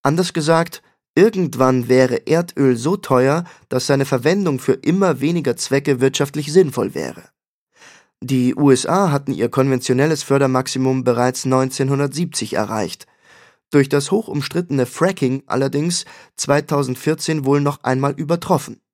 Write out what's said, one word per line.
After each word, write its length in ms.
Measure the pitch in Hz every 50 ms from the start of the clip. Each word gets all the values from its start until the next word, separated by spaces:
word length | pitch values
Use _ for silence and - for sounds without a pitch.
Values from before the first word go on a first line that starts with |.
Anders 300 | _ 139 151 170 185 175
gesagt, 500 | - 170 147 156 165 160 170 170 - - _ _ _ _ _ _ _
irgendwann 760 | 156 185 226 220 185 180 135 117 123 131 131 131 127 120 117
wäre 360 | 127 131 131 123 120 - _
Erdöl 520 | - 156 170 175 170 - - 139 135 123
so 180 | 117 117 151 190
teuer, 480 | - - - 135 123 127 135 147 170 175 - - - _
dass 180 | _ - 127 -
seine 200 | - 143 139 139
Verwendung 540 | - 147 123 117 151 180 202 196 170 139 127
für 140 | - - 120
immer 460 | - - 196 180 196 196 180 147 127
weniger 380 | 139 156 170 175 147 135 117
Zwecke 420 | - - - 135 139 139 147 139 120
wirtschaftlich 520 | 135 135 131 - 143 143 - 151 143 143 147
sinnvoll 420 | 185 185 139 - 127 101 95 -
wäre. 300 | 73 78 64 - - - _ _ _ _ _ _ _ _ _ _ _ - - - - _ _ _ _
Die 340 | - 123 135 127 123 127 -
U 160 | - 147 139
S 140 | 131 120 -
A 260 | - 156 190 202 175
hatten 220 | 143 139 139 139 135
ihr 160 | 76 110 117
konventionelles 720 | - - 135 139 131 123 - - 127 127 139 160 160 143 -
Fördermaximum 800 | - 139 139 139 131 131 127 127 - - 131 131 131 131 131 123
bereits 400 | 123 120 120 123 127 127 - -
neunzehnhundertsiebzig 1080 | 131 131 131 131 131 131 - 135 131 139 135 143 139 139 147 180 170 - - 117 107 -
erreicht, 540 | - 107 101 110 107 98 85 - _ - _ _ _ _ _ - - - _ _ _ _ _
durch 200 | - 143 135 139
das 220 | 147 143 139 -
hochumstrittene 760 | 185 220 220 - 151 147 139 - - 170 180 170 147 135 123
Fracking 560 | - - - 160 185 190 - - 127 131 135 -
allerdings 580 | _ - 127 135 135 135 143 151 175 175 - - - - - - _ _
zweitausendvierzehn 1040 | - - - 143 147 147 - 156 143 139 127 127 - - 156 156 156 - - 160 156 139
wohl 160 | 135 139 143
noch 240 | 143 143 143 - -
einmal 300 | 127 131 131 135 143 139
übertroffen. 680 | - 160 143 170 170 - - 185 170 - - 113 _ _ _